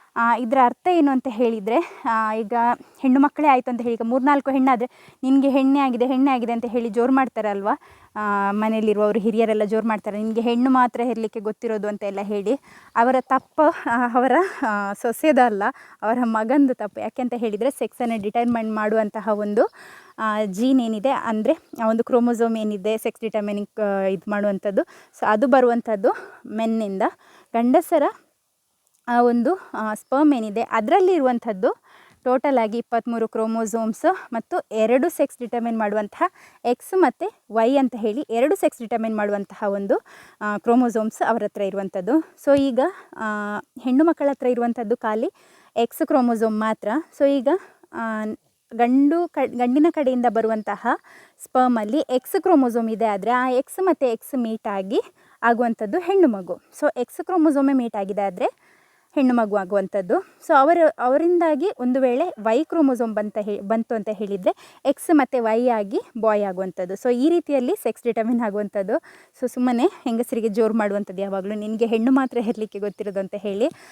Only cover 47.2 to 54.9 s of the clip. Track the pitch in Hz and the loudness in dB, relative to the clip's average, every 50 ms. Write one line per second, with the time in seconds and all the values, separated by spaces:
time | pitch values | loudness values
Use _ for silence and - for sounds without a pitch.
47.2 | 285 277 277 277 226 269 339 392 - - _ _ _ _ - - 226 226 220 214 | 2 2 2 2 0 0 0 -2 -2 -6 _ _ _ _ -12 -8 -8 -6 -6 -6
48.2 | 214 214 - - _ _ _ _ _ - 233 220 240 240 254 277 277 285 330 339 | -6 -8 -8 -10 _ _ _ _ _ -10 -2 0 2 4 4 4 4 4 4 2
49.2 | 349 330 - 311 262 233 - 240 247 247 247 294 302 339 - 320 285 262 254 247 | -2 -2 -2 -4 -4 -2 -2 -2 -2 2 2 4 4 4 2 2 0 0 0 2
50.2 | 240 240 202 226 226 220 220 220 208 214 202 190 - 233 294 - _ - - - | 0 0 2 0 0 0 -2 -4 -4 -6 -8 -4 -2 -2 -2 -2 _ -14 -20 -20
51.2 | - _ _ _ - - - 262 254 247 240 226 208 208 226 302 - - 254 262 | -20 _ _ _ -12 -2 2 2 4 4 2 0 -2 -2 -2 -2 -2 0 -2 -4
52.2 | - - - 370 - 381 359 277 262 240 220 233 226 220 220 190 226 220 202 190 | -2 -2 -4 -2 2 4 4 4 4 2 0 -2 -2 -2 -4 -2 -2 -2 -2 -2
53.2 | 185 220 247 247 254 262 254 254 285 - - - 381 381 302 - 285 247 226 220 | -2 0 0 0 0 0 0 -2 -2 -4 -4 -2 0 0 0 0 0 -2 -2 -4
54.2 | - - - 254 233 220 220 220 - 226 202 196 190 190 | -8 -8 -6 -4 -4 -4 -4 -6 -6 -6 -6 -6 -4 -4